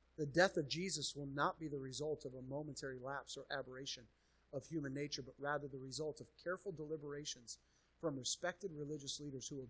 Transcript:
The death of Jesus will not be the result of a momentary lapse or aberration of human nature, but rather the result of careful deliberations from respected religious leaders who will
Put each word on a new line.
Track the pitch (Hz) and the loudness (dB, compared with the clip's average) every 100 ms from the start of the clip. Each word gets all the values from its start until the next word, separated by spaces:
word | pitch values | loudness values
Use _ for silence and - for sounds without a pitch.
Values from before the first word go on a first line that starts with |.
| - - | -10 -2
The | 143 | 4
death | 135 190 185 | 8 8 8
of | 139 | 2
Jesus | 143 185 156 139 | 2 2 2 0
will | 143 143 | -2 -2
not | 139 160 - | 4 4 4
be | 156 | -2
the | 139 | -2
result | 135 127 151 143 | -2 -2 0 0
of | 139 | -2
a | 127 | -6
momentary | 127 139 151 131 139 127 | -4 -2 -2 -4 -4 -4
lapse | 123 139 - - | -4 -4 -4 -6
or | 131 | -2
aberration | 139 127 127 139 - 113 _ _ _ _ | -2 -2 -6 -4 -6 -8 _ _ _ _
of | 139 | -6
human | - 160 139 | -2 0 0
nature, | 135 147 147 | 0 0 -2
but | 127 131 | -4 -2
rather | 143 147 139 | 2 2 0
the | 135 | -6
result | 131 127 156 - | -4 -2 -2 -2
of | 123 - | -8 -6
careful | 170 185 202 | -2 -2 -2
deliberations | 156 151 156 143 143 151 - 117 - - - _ _ | -4 -2 -2 -2 -4 -2 -4 -6 -12 -14 -20 _ _
from | 165 139 | 2 4
respected | 120 - 175 175 202 | 2 2 2 0 -2
religious | 147 143 151 135 - | -2 -2 -2 -2 -4
leaders | 147 135 - | -2 -4 -4
who | 143 | -4
will | 123 | -6